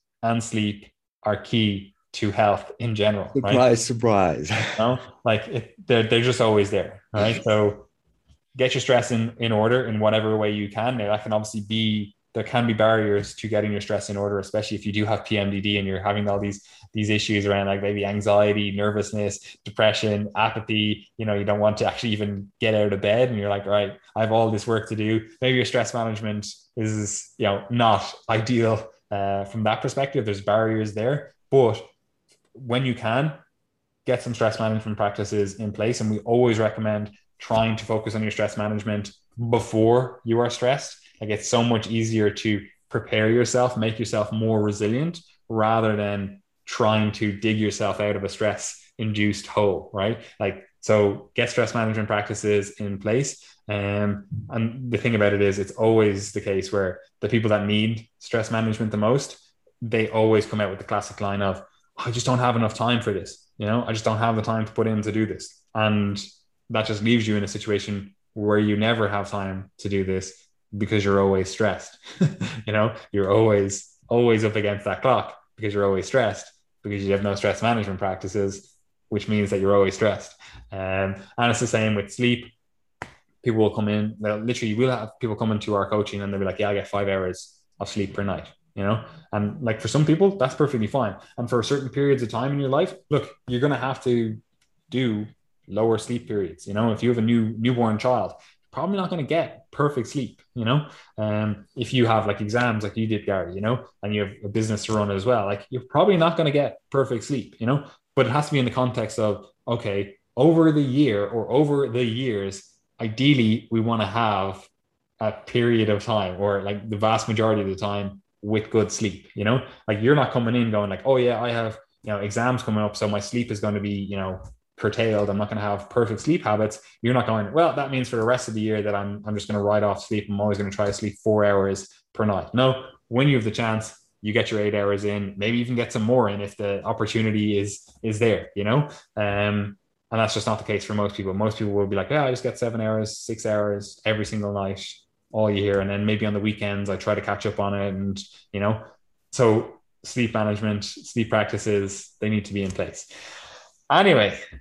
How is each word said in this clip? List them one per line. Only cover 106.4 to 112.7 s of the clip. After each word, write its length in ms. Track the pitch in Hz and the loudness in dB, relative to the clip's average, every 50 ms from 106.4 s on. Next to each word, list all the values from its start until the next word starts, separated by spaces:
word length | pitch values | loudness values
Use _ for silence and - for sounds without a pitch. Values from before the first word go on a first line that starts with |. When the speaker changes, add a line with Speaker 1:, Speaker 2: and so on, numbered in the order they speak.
| 160 147 | 0 2
Speaker 1:
get 260 | 139 143 143 117 - - _ _ | 2 2 0 0 -4 -8 _ _
perfect 320 | - 135 131 120 123 113 - | 0 0 2 2 0 -4 -4
sleep, 320 | - 143 123 98 - - - | -4 -4 -6 -6 -8 -10 -4
you 60 | 113 | 0
know? 220 | 117 143 143 - - - _ _ _ - | 0 0 0 -2 -6 -20 _ _ _ 2
But 120 | 139 131 120 | 2 2 4
it 40 | |
has 140 | 123 147 151 - | 2 0 0 0
to 60 | 151 | 0
be 60 | 139 | 0
in 60 | 127 | 0
the 60 | 120 | 0
context 460 | 117 127 127 123 - 123 110 101 - - | 0 0 0 0 0 -2 -4 -4 -2 -2
of, 300 | 110 107 101 104 - - _ _ - 123 | 0 0 0 -2 -6 -18 _ _ -6 -4
okay, 500 | 117 113 - 107 98 101 101 - - _ _ _ - 120 | -4 -4 -2 -4 -4 -4 -4 -6 -10 _ _ _ 0 4
over 340 | 135 165 165 165 160 160 | 6 6 6 8 6 6
the 100 | 147 151 | 6 4
year 440 | 143 131 120 143 151 131 104 101 101 | 2 2 4 4 4 4 4 2 0
or 240 | - 117 117 107 - | 0 -2 -4 -2 2
over 380 | 117 139 151 143 147 139 139 117 | 2 2 4 4 2 0 0 0
the 140 | 113 123 127 | 0 0 0
years, 600 | 113 110 120 135 127 107 101 98 98 98 - - _ | 0 -2 -2 -2 -2 -2 -2 -2 -4 -8 -10 -16 _